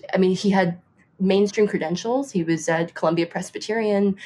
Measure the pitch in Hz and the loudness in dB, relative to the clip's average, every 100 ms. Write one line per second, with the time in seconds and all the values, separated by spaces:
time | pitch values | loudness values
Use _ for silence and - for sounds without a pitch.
0 | - 190 185 185 202 190 175 175 _ _ | -2 2 2 2 2 2 2 -2 _ _
1 | _ - 190 196 208 226 208 180 160 175 | _ -4 2 2 2 2 0 0 -2 -4
2 | 226 262 269 180 165 160 170 165 170 - | -2 -2 -2 -2 -2 -2 0 -2 -2 -2
3 | 160 165 165 180 185 208 - 220 214 202 | 0 0 -2 -4 -8 -10 -4 -2 0 2
4 | 202 196 | 2 0